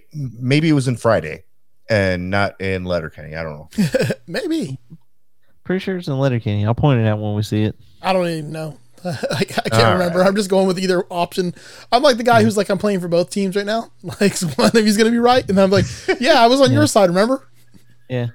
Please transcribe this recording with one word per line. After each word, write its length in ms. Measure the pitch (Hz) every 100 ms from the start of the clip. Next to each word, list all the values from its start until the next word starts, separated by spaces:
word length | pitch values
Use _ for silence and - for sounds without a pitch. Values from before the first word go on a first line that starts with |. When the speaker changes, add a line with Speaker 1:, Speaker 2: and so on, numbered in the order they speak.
| -
Speaker 1:
maybe 560 | 151 131 113 127 151 165
it 40 |
was 140 | 147 131
in 80 | 117
Friday 500 | 117 98 76 80 - - - - -
and 400 | 107 95 90 90
not 320 | 101 98 -
in 240 | 95 95 90
Letterkenny. 500 | 87 78 - 78 78
I 60 |
don't 260 | 80 73 - 214
know. 120 | 160 254 123 -
Speaker 2:
<laughs> 100 | -
Maybe. 500 | 190 339 330 165 135 - 165 - - - - - -
Speaker 3:
Pretty 160 | - 185
sure 180 | 190 185
it's 100 | 165
in 120 | 135
Letterkenny. 480 | 139 120 110 104 104
I'll 80 | 120
point 260 | 147 123
it 60 | 110
out 100 | 107
when 140 | 107
we 80 | 104
see 220 | 104 107
it. 120 | 107 - - -
Speaker 2:
I 100 | 185
don't 140 | 185 175
even 240 | 160 151
know. 260 | 160 156 135 -
<laughs> 120 | -
I, 60 | 180 127 269 120
I 40 |
can't 300 | - - -
Speaker 1:
All 200 | 113 117
Speaker 2:
remember. 260 | 92 175 180
Speaker 1:
right. 80 | 190
Speaker 2:
I'm 80 | 202
just 160 | 190
going 160 | 196 190
with 100 | 180
either 260 | 185 180 -
option. 460 | 175 170 - 180 - - - -
I'm 120 | 240
like 140 | 294 233
the 60 |
guy 180 | 240 233
Speaker 3:
Yeah. 40 | 220
Speaker 2:
who's 120 | 202
like, 120 | 190
"I'm 80 | 190
playing 220 | 208 190
for 80 | 175
both 240 | 170 180
teams 240 | 208 196 202
right 100 | 202
now." 240 | 226 - -
<laughs> 180 | 180 -
Like, 120 | 202 -
so 140 | 170
one 180 | 135 214
of 80 | 226 214
you's 120 | 202
gonna 120 | 226
be 80 | 233
right, 320 | 240 254 254
and 100 | 190
I'm 120 | 196
like, 140 | 196 - -
Speaker 1:
<laughs> 160 | - 359
Speaker 2:
"Yeah, 240 | 240 233
I 20 | 233
was 160 | 269
on 80 | 254
Speaker 3:
Yeah. 60 | 285
Speaker 2:
your 80 | 302
side, 240 | 220 185
remember?" 400 | 180 226 269 - - - - - - -
Speaker 3:
Yeah. 200 | 127 120